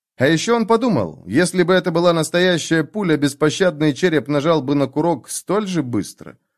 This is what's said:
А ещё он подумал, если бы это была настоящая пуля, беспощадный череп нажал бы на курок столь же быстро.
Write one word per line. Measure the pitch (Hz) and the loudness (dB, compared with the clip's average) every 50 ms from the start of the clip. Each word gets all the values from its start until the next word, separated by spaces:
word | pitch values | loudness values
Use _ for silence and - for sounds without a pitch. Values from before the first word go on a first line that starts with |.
| _ _ _ | _ _ _
А | - 123 | 0 0
ещё | 143 165 160 - 220 233 | 2 2 0 0 0 0
он | 240 226 | 0 2
подумал, | 185 226 226 233 254 202 127 98 82 73 85 85 | 0 0 0 2 0 0 0 -2 -4 -8 -12 -12
если | 85 98 143 180 175 - 185 175 | -4 0 0 0 2 0 0 2
бы | 165 185 | 2 2
это | 185 185 185 | 2 2 0
была | 165 170 170 180 170 | 0 2 2 2 2
настоящая | 165 156 151 - 175 180 185 180 165 - - 160 160 156 | 2 0 -2 0 0 2 2 2 0 0 0 0 0 0
пуля, | 156 - 214 208 175 156 | -2 -4 -4 0 0 0
беспощадный | 139 139 143 139 - 156 156 - - 190 180 165 143 156 156 139 | 2 0 -2 0 0 0 0 0 2 0 0 0 0 0 0 0
череп | 123 180 185 156 147 117 135 | 0 0 2 2 0 0 0
нажал | 147 147 135 165 165 160 135 | -2 0 2 2 0 0 0
бы | 131 143 | 0 0
на | 143 139 | 0 0
курок | 123 - 147 151 170 165 123 - - | 0 -2 -2 0 0 -2 -2 -6 -10
столь | - - - - 175 208 214 | -12 -12 -6 -4 -2 -2 -2
же | 190 185 165 139 | -2 -4 -4 -4
быстро. | 123 117 107 92 - - - - - - _ _ _ _ | -2 -4 -4 -4 -6 -10 -16 -20 -20 -20 _ _ _ _